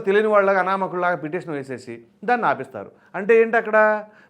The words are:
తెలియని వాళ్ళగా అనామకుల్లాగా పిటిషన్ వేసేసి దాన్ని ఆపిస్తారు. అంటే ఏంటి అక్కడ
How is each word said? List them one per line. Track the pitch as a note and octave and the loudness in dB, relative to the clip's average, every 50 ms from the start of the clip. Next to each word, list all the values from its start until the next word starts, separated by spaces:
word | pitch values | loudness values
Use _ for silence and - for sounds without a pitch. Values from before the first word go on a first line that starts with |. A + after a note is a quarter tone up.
| A3 G3 | 2 2
తెలియని | G3 G#3 G#3+ G#3+ G#3+ | 2 2 2 4 4
వాళ్ళగా | G3+ G3 G3 G3 F#3 F3+ | 4 4 4 2 2 0
అనామకుల్లాగా | F#3 G3 G3 F#3+ D#3+ E3+ F3+ F3+ F3+ F3 D3+ D3+ | 0 -2 -2 -4 -4 -4 -2 -2 -2 -2 -2 -6
పిటిషన్ | D#3 E3 F3+ - E3+ D3+ C#3 | -6 -8 -8 -8 -6 -8 -8
వేసేసి | C3+ C3+ C3 A2+ - A#2+ A2+ A#2 - _ _ _ G#3 G#3 | -8 -8 -12 -12 -12 -14 -16 -16 -18 _ _ _ -2 -2
దాన్ని | B3 A#3 G3+ D3+ | -2 0 0 0
ఆపిస్తారు. | C3 A#2+ C3 - - G#2 G2 - - _ _ _ - F3 | -2 -2 -6 -10 -12 -14 -14 -14 -18 _ _ _ -10 -6
అంటే | G3+ G3 A#3 A3+ | 2 4 4 4
ఏంటి | A3+ A3+ A3 A3+ | 4 4 2 -2
అక్కడ | A3 G#3+ G#3+ G#3+ G#3+ G#3+ G#3+ G#3+ G#3 - _ _ _ _ | 0 2 2 4 4 4 2 -2 -4 -12 _ _ _ _